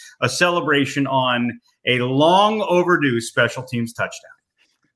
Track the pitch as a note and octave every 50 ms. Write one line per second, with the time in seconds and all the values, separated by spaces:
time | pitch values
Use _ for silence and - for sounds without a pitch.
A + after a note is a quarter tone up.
0 | - - - - C3+ A#2 - - F3+ F3 F3 E3+ D3 D3+ C#3+ C#3+ C3+ C3+ - C#3+
1 | C#3 B2+ C3+ C3 B2+ B2+ B2 A#2+ A#2+ A#2+ A#2 - _ _ _ _ - B2+ B2 B2
2 | B2 B2+ C3 C#3 D3+ E3+ F3+ G3 G#3 G#3+ A3 G#3+ F#3+ E3+ F3+ F3+ F3+ F3+ F3 D#3+
3 | C#3+ C3+ A#2+ A#2 - - - B2+ A#2+ A2+ - C3 A#2+ - B2 A#2 A#2 A#2 - -
4 | F#2+ - - - - - - _ _ _ _ _ _ _ _ _ _ _ _